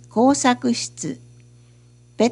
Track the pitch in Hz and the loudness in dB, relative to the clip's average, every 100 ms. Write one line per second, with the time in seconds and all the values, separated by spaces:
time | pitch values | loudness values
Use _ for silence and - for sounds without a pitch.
0 | - 214 262 277 254 247 247 226 - - | -8 0 2 2 0 0 -2 -4 -6 -10
1 | - - - _ _ _ _ _ _ _ | -12 -12 -18 _ _ _ _ _ _ _
2 | _ - 233 | _ -2 -2